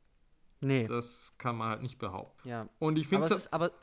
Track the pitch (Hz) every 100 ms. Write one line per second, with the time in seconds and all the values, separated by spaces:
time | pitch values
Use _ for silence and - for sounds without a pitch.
0 | _ _ _ _ _ _ 135 135 110 120
1 | 120 - - - 127 117 113 110 123 -
2 | 104 92 - - 127 117 110 - 156 156
3 | 143 190 160 196 - 165 170 -